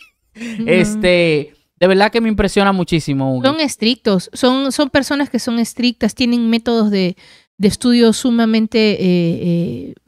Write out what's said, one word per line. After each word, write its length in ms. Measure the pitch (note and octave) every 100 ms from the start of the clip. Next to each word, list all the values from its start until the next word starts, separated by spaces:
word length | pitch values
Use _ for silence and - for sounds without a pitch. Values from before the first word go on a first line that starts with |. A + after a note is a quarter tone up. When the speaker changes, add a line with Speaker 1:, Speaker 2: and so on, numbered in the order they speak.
| C6+ _
Speaker 1:
<laughs> 180 | _ -
Speaker 2:
Ujú. 300 | A#3 A3 A3+
Speaker 1:
Este, 880 | A3 G#3 G#3+ F#3 F3 E3+ D3+ C#3+ _ _ -
de 80 | F3+
verdad 240 | F#3+ G#3
que 100 | A#3
me 80 | A3+
impresiona 420 | G#3 G#3 - G3
muchísimo, 640 | F#3+ F3 E3 C#3+ C3+ C3+ C3
Ugi. 120 | C4
Speaker 2:
Son 120 | D#4
estrictos. 680 | C#4+ - A3 C4 A3+ F#3+ -
Son, 380 | - B3 C4 C#4
son 200 | B3 D4
personas 400 | D4 C4+ C#4+ C#4+
que 80 | A#3
son 180 | - A#3
estrictas. 560 | A3+ - B3 A3+ G#3+
Tienen 340 | - B3 A#3+ A3+
métodos 440 | A#3 A#3 A#3 G#3+
de, 260 | G3 F3+ F#3 - - _ -
de 100 | G3
estudio 460 | - B3 A#3+ A#3
sumamente, 800 | A3 C4 A#3 A3+ A3 A3 A#3 G#3+
eh, 480 | G3 F#3+ F3+ E3+ E3
eh, 520 | F3 E3+ F3+ A#3 - -